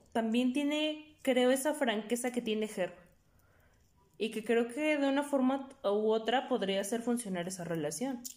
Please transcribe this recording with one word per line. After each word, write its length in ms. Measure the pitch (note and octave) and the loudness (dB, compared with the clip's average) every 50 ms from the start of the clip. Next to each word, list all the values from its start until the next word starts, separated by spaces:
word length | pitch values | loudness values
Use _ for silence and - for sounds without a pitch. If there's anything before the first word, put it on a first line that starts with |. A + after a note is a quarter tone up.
| - _ - | -12 _ -2
también 400 | A#3+ A3+ A3 A3 A#3+ B3+ B3+ B3 | -2 0 2 2 2 2 2 2
tiene, 640 | D4 C#4+ C#4+ D4+ D4+ D4+ D#4 D#4 D4+ - - - _ - | 2 0 0 0 0 0 -2 -2 -6 -10 -18 -20 _ 0
creo, 260 | C4+ B3 B3+ B3 B3 | 2 4 4 4 4
esa 220 | C4+ C4 - D4+ D4 | 4 4 2 0 0
franqueza 580 | D4+ C#4 A#3 G#3+ G#3+ G#3+ - A#3+ A#3+ B3+ B3 | 0 0 0 0 0 -2 -2 -2 -2 -2 -2
que 100 | A#3+ A#3+ | -4 -2
tiene 280 | - A3 G#3+ G#3+ G#3+ G#3+ - | -2 -2 -2 -2 -2 -2 -2
Herb. 200 | G3+ F3+ F3 - - - - _ _ _ _ _ _ _ _ _ _ _ _ _ _ _ _ _ _ _ _ _ | -4 -4 -4 -6 -10 -20 -20 _ _ _ _ _ _ _ _ _ _ _ _ _ _ _ _ _ _ _ _ _
Y 140 | - G#3 A3+ | -6 -6 -4
que 140 | A#3 A3 G#3+ | -4 -4 -2
creo 220 | - A#3 A#3 A#3 A#3 | 2 2 2 2 0
que 280 | - D4 D4+ D#4 D4+ | -2 -2 0 0 2
de 100 | C#4+ C#4 C#4 | 2 2 2
una 140 | C4+ C#4+ C#4+ | 2 0 0
forma 440 | C#4+ C#4+ C4+ B3+ B3+ C4+ C4+ C4+ - - - - | 0 2 2 2 2 2 0 -4 -8 -10 -4 -2
u 280 | G3+ G3+ G#3+ G#3+ A3 | 0 0 2 2 2
otra 360 | A3 A3+ A3+ A3+ A#3+ C4 C4 | 2 2 2 2 0 0 2
podría 320 | - B3+ A3 G3 F#3+ G3 F#3+ | 0 -2 0 0 0 0 0
hacer 220 | G3+ - A#3 A#3 | 0 -2 -2 -2
funcionar 460 | - B3 A#3+ A#3 - G3 F#3 F3 E3+ | 0 0 -2 -2 -2 -4 -4 -4 -4
esa 180 | F#3 F#3 F3+ E3+ | -4 -6 -6 -4
relación. 560 | E3+ E3+ E3 D3 D3+ - - A#3+ C#4 C4 A#3+ - - - | -4 -2 -2 -2 -2 -4 -4 -4 -4 -6 -6 -10 -12 -16